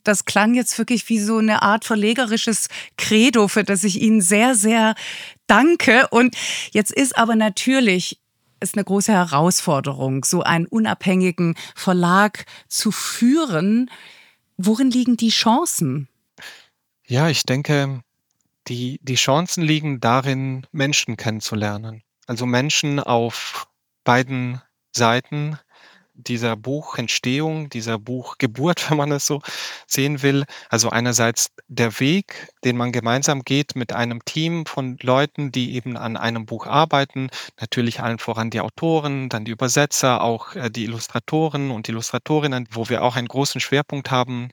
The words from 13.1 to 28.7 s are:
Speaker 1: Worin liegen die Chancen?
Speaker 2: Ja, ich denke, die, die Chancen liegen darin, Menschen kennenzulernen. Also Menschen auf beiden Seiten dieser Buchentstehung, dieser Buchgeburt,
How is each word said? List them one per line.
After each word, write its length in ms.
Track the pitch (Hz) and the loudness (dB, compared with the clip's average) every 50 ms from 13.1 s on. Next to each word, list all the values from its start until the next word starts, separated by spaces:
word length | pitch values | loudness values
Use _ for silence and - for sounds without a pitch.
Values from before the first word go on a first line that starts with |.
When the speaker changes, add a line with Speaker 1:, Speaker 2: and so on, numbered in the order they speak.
| - - 233 247 285 330 320 262 175 156 175 202 220 240 254 247 - - - - - - - _ _ _ _ _ - | -2 2 4 4 4 4 2 0 0 0 2 2 2 2 0 -2 -6 -18 -20 -20 -20 -20 -20 _ _ _ _ _ -8
Speaker 1:
Worin 340 | - 180 208 220 226 269 262 | -2 2 2 2 4 4 2
liegen 260 | 226 247 240 247 240 | 4 2 4 4 2
die 140 | 220 233 226 | 4 2 2
Chancen? 800 | - - - 226 226 285 349 - - - 170 131 127 147 135 - _ _ _ _ _ - - - - - - _ _ _ _ _ _ _ _ | 2 4 4 4 4 4 2 0 0 0 0 0 0 -2 -6 -8 _ _ _ _ _ -20 -20 -20 -20 -20 -20 _ _ _ _ _ _ _ _
Speaker 2:
Ja, 220 | - 120 131 156 165 | -2 0 2 2 2
ich 160 | 135 - - | 2 0 0
denke, 580 | - 127 139 143 - 147 143 139 139 135 123 - _ _ _ _ _ _ _ _ _ _ _ - - | 0 -2 -2 0 0 0 0 0 -2 -4 -8 -12 _ _ _ _ _ _ _ _ _ _ _ -12 -10
die, 320 | 123 120 123 123 143 - | -8 -6 -6 -6 -8 -8
die 140 | - 131 127 | -6 -2 -2
Chancen 480 | 120 - - 135 156 180 - - 185 165 | 0 2 4 2 2 2 0 -2 -2 2
liegen 360 | 151 156 151 156 147 139 120 | 2 2 0 0 -2 -4 0
darin, 640 | - 117 120 135 127 139 131 131 131 135 131 131 - _ | 2 2 2 4 2 0 -2 -2 -2 -4 -6 -8 -10 _
Menschen 460 | - 151 135 147 143 - - - 113 | -2 -2 0 0 0 -2 -2 -4 -6
kennenzulernen. 840 | - - 113 110 107 - - 117 107 107 104 104 104 113 110 110 110 _ _ _ _ _ | -4 -4 -4 -4 -4 -6 -6 -4 -2 -2 -2 -4 -6 -10 -12 -14 -16 _ _ _ _ _
Also 200 | - 120 110 123 | -10 -6 -4 -2
Menschen 540 | 123 123 123 135 156 - - - 147 143 143 | 0 2 2 2 2 0 -2 0 0 -2 -2
auf 640 | - - 123 117 117 117 - - - - - - - _ _ _ _ _ _ _ - | 0 0 2 2 2 0 -4 -6 -10 -10 -10 -12 -14 _ _ _ _ _ _ _ 0
beiden 560 | 120 123 127 127 131 135 127 123 123 123 127 _ _ _ _ _ _ | 2 2 2 2 0 -4 -4 -4 -4 -6 -10 _ _ _ _ _ _
Seiten 680 | - - 120 113 117 127 - - 151 147 147 151 151 - _ _ _ _ - - _ _ _ _ _ - 120 | -2 0 2 2 2 0 -2 -4 -6 -6 -4 -6 -6 -10 _ _ _ _ -20 -20 _ _ _ _ _ -16 -8
dieser 300 | - 120 113 120 117 113 | -6 -4 -2 -2 -2 -4
Buchentstehung, 1120 | 107 110 127 139 151 - - - - 117 110 - - - 127 127 143 156 160 156 156 151 139 | -4 -6 -6 -6 -6 -6 -8 -8 -6 -4 -4 -4 -2 -2 -2 -2 0 0 -2 -4 -4 -8 -8
dieser 280 | - 117 110 117 113 104 | -8 -8 -4 -4 -4 -6
Buchgeburt, 840 | 107 123 127 127 - - - - 143 117 110 123 143 175 | -4 -6 -8 -8 -8 -10 -6 -2 -2 -2 -2 0 0 0